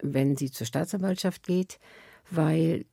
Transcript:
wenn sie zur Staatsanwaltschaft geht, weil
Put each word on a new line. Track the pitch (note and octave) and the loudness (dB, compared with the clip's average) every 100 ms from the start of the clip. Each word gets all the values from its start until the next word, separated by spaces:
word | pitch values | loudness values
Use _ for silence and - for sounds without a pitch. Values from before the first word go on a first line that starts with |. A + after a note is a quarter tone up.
wenn | C#3+ C3+ C#3 C3+ | -2 2 2 2
sie | C3+ | -2
zur | - B2 | -4 -4
Staatsanwaltschaft | C#3 F3 G3+ F#3+ F#3 F#3 - | -4 -2 -2 -2 0 -2 -4
geht, | - F3+ F#3 - - - - - - | -2 -2 -2 -8 -20 -20 -20 -20 -6
weil | E3+ D#3 D#3+ D#3+ E3 - | 0 2 4 2 0 -6